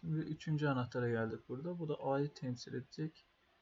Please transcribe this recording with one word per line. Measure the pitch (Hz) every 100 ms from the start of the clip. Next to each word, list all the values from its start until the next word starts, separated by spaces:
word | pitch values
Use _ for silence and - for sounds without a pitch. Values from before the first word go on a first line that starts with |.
Şimdi | 165 156
üçüncü | 160 156 - 151 147
anahtara | 131 123 123 120
geldik | 113 110 113 -
burada. | 127 170 175
Bu | 156
da | 147
A'yı | 131 139 147
temsil | - 127 123 -
edecek. | 127 127 - 156 - _ _ _ _